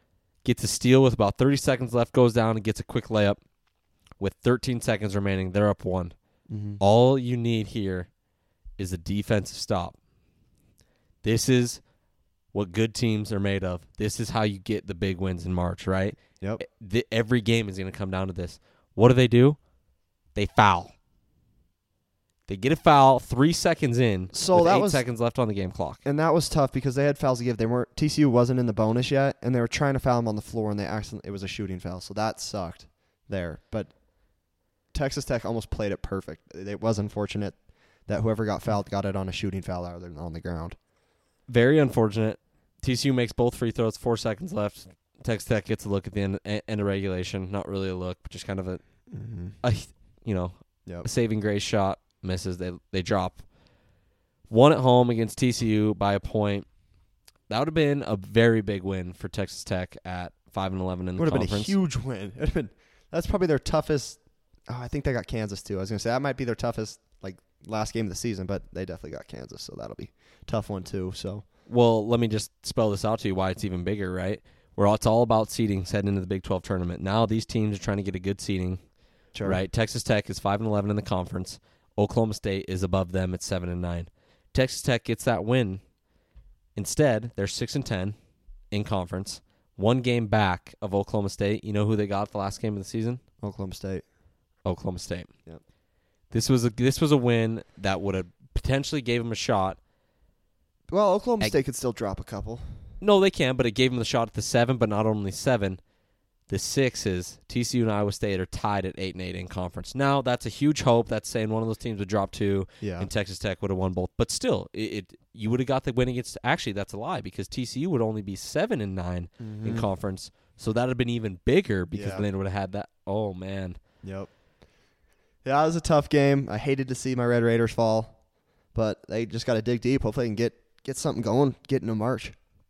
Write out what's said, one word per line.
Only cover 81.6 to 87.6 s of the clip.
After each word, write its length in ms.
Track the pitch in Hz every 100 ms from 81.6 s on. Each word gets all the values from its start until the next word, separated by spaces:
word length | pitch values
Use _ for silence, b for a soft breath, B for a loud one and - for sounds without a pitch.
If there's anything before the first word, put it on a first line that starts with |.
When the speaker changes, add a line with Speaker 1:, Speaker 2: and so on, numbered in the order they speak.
| _ _ _ -
Speaker 1:
Oklahoma 340 | 104 117 110
State 320 | 101 104 98 -
is 160 | 92
above 300 | 92 95 87
them 220 | 95 90
at 80 | 90
seven 260 | - 92 87
and 140 | 87
nine. 260 | 87 87 85 _ _ _ _
Texas 260 | - 131 -
Tech 240 | 143 117
gets 200 | - 113
that 200 | 131 104
win. 360 | 107 127 104 95 - _ _ _ _ - - _ _ -
Instead, 560 | 95 - 147 110 117 -
they're 100 | 98
six 280 | -